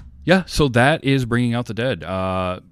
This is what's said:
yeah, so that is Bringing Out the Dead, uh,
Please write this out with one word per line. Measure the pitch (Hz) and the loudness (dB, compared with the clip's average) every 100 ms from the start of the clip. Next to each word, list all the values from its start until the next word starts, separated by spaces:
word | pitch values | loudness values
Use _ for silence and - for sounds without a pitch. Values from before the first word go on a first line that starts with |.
| - - | -20 -6
yeah, | 151 185 - | 2 2 2
so | - 147 | 0 2
that | 117 131 160 | 4 2 2
is | 135 139 120 | 0 0 0
Bringing | 120 120 | 0 0
Out | 117 120 | -2 -4
the | |
Dead, | 107 127 90 | -4 -4 -4
uh, | 78 95 95 92 92 90 - | -6 -4 -2 -2 -4 -6 -12